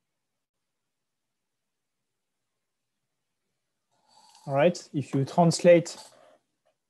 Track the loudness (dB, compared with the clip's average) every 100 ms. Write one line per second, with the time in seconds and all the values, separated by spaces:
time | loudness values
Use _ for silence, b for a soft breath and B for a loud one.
0 | _ _ _ _ _ _ _ _ _ _
1 | _ _ _ _ _ _ _ _ _ _
2 | _ _ _ _ _ _ _ _ _ _
3 | _ _ _ _ _ _ _ _ _ _
4 | _ -20 -20 -20 -6 0 0 -2 -10 -10
5 | -6 -6 -4 0 0 2 4 4 2 -12
6 | -20 b b b _ _ _ _